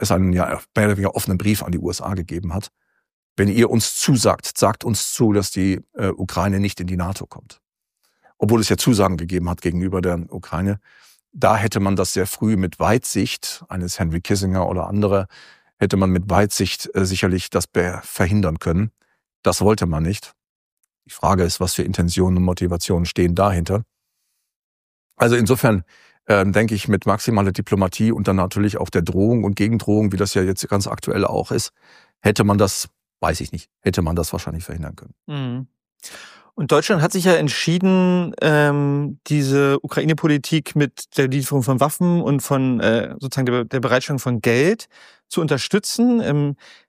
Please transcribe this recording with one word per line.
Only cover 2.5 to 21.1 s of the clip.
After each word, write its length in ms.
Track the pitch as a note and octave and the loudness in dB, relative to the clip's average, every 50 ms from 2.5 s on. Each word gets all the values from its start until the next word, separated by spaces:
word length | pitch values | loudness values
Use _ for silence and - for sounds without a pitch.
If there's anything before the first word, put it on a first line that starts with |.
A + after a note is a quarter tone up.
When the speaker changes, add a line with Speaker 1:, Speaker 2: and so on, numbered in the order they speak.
| E2 | -6
Speaker 1:
hat. 180 | F#2+ F#2 - _ _ _ _ _ _ _ _ _ _ _ _ _ | -8 -8 -10 _ _ _ _ _ _ _ _ _ _ _ _ _
„Wenn 120 | - G2 G2+ | 0 2 2
ihr 220 | G2 A#2 A#2 - | 4 4 4 4
uns 240 | - A2+ - - - | 4 2 0 -2 -4
zusagt, 600 | - - - C#3+ A#2+ G#2 G#2+ E2+ - - - - - | -2 0 2 2 4 4 2 2 0 -2 -10 -4 0
sagt 240 | - G2+ - - - | 0 0 0 0 -2
uns 300 | B2 A2 - - - - | -4 -2 -2 -4 -4 -2
zu, 200 | - B2 A2 G#2 | 2 2 2 4
dass 200 | G2+ G2 - - | 2 0 -2 -2
die, 300 | F#2+ F#2 F#2+ F#2+ F#2 - _ - | -2 0 0 0 -2 -4 _ -10
äh, 160 | - A2 F#2+ | -6 -4 -4
Ukraine 500 | - - F#2 F#2 - F2+ F2 G2+ G2 G2 | -4 -4 -6 -6 -2 -2 0 0 0 0
nicht 220 | G2+ G2+ - - | 0 -2 -4 -6
in 80 | F#2 F2+ | -6 -4
die 80 | F#2 | -4
nato 300 | F2+ F2+ F2+ F#2+ - - | -4 -2 -4 -6 -8 -10
kommt.“ 340 | - - - - - - _ _ _ _ _ _ _ _ _ _ _ _ _ _ _ _ - | -16 -18 -20 -20 -20 -20 _ _ _ _ _ _ _ _ _ _ _ _ _ _ _ _ -2
Obwohl 220 | - G#2 A#2 A2+ | 0 2 4 4
es 80 | G#2+ - | 2 2
ja 80 | G#2 | 0
Zusagen 400 | F2+ - - B2 G2 G2+ F#2 F#2 | 0 2 2 4 4 4 2 2
gegeben 320 | D#2 E2+ E2+ F2+ F2+ F2 F2+ | -2 -4 -4 -4 -2 -2 -2
hat 120 | F2 - | -4 -4
gegenüber 400 | - F2 E2 F2 F2+ F#2+ F#2 F#2+ | -4 -2 -2 -2 -2 -2 -2 -2
der 180 | F2+ F#2 F2 E2+ E2+ - | -2 -2 -2 -2 -4 -8
Ukraine. 500 | - F#2 F2 - - D#2 F#2+ G2 G2+ G2+ _ _ _ _ _ - _ _ _ _ - | -12 -16 -12 -8 -6 -4 -2 -2 -4 -4 _ _ _ _ _ -20 _ _ _ _ -6
Da 240 | E3 - F#2+ G#2+ | 0 2 2 2
hätte 220 | G#2+ G2 A2 - - | 2 0 -2 -2 0
man 160 | G2 G2 G2 | 0 0 0
das 180 | F#2+ F#2+ - - | 0 -2 -2 -2
sehr 140 | G2 F#2 | -2 -2
früh 300 | F2+ - - - G#2+ A2 | -4 -4 -2 0 0 0
mit 240 | F#2+ F#2 F2 - - | 0 0 -2 -4 -2
Weitsicht 840 | E2 F2+ G#2+ B2+ - - - G#2 G2 B2 - - - - - - - - | 0 2 2 0 0 -2 -4 -2 -2 -2 -4 -8 -10 -12 -12 -14 -14 -12
eines 320 | - F#2 F2 F2+ - - | -8 -8 -6 -6 -4 -4
Henry 200 | F#2 E2 D#2+ E2+ | -2 -2 -2 -4
Kissinger 480 | F2 - G2+ F#2+ G2 F#2+ F#2 F#2 F2+ F2+ | -2 -2 -2 -2 -2 -2 0 0 -2 -2
oder 200 | F2+ F#2 - - | -2 -4 -4 -4
andere, 400 | G2 G#2 G#2 G2+ G2 G2 F#2+ - - - - - - _ _ _ _ - | -2 0 2 2 2 0 -2 -4 -10 -20 -20 -20 -20 _ _ _ _ -2
hätte 180 | G2+ F#2+ - | -2 0 2
man 140 | F#2+ F#2+ F#2+ | 2 2 2
mit 180 | F#2 F2+ F2+ G2+ | 2 0 0 0
Weitsicht, 600 | E2+ G2 G#2 G2+ - - G2+ F#2 - - - - - | 2 2 2 2 0 -2 -2 -2 -4 -6 -10 -6 -2
äh, 100 | G2 F#2+ | -2 -2
sicherlich 460 | F#2 F#2+ F2+ - F#2+ F2+ F#2 - - | 0 0 0 0 0 0 0 -2 -2
das 180 | - F#2+ F2+ - | -4 -4 -4 -2
be-, 320 | - F#2 F2 F2+ F2+ F#2+ - | -2 -2 -2 -2 -2 -8 -12
verhindern 560 | - - - G2 E2+ F#2+ G#2 G2 E2+ D#2 D#2+ | -10 -4 -2 0 2 2 2 2 0 -2 -2
können. 320 | - F2 D#2+ F2 G#2 A2+ - _ _ _ _ _ _ _ _ _ - | -2 -2 0 0 0 -2 -4 _ _ _ _ _ _ _ _ _ -2
Das 160 | G2+ F2 - | -2 0 2
wollte 260 | - G2+ G#2+ - - | 4 2 2 2 0
man 160 | F2 E2 D2+ D#2+ | -2 -2 -2 -2
nicht. 300 | E2 G2+ - - - - _ _ _ _ _ _ _ _ _ _ _ _ _ _ | -2 -4 -6 -8 -16 -20 _ _ _ _ _ _ _ _ _ _ _ _ _ _
Die 60 | - | -20